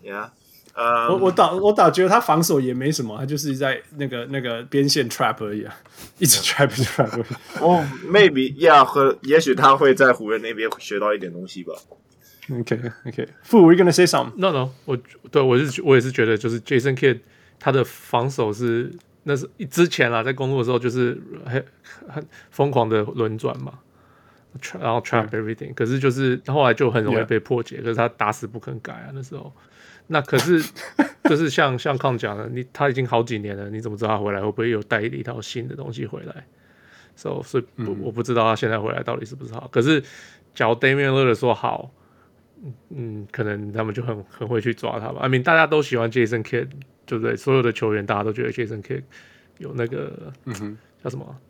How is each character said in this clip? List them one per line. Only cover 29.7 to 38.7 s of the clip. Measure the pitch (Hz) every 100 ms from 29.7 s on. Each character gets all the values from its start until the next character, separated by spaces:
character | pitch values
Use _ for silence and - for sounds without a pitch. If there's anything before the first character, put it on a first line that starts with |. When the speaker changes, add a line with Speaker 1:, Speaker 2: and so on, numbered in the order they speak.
| _ - - _
Speaker 3:
那 | 156
可 | 135 147
是， | 147 175 151 - - -
Speaker 2:
<laughs> | 294 - -
Speaker 3:
就 | 151
是 | 160
像， | 135 147 127
像 | 165 135
康 | 139 120
讲 | 110 104
的， | 113
你， | 123 127
他 | - 143
已 |
经 | 127 123
好 | 117
几 | 117 113
年 | 104 98
了， | 101
你 | 110
怎 | 113
么 | 104
知 | 110
道 |
他 | 107
回 | 101
来 | 101
会 | 104
不 |
会 | 104 117
又 | 110
带 | 104 113
一 | 110 135
套 | 120 120
新 | 107 127 123
的 | 143
东 | 139
西 | 120 135
回 | -
来？ | - - - _ _ _ _ - _ _
So， | - 139
所 | 131 135
以 | 123 -
不， | 110
Speaker 2:
嗯。 | 98
Speaker 3:
我 | 98
不 | 110
知 | 120
道 | 120
他 | 113 110
现 | 117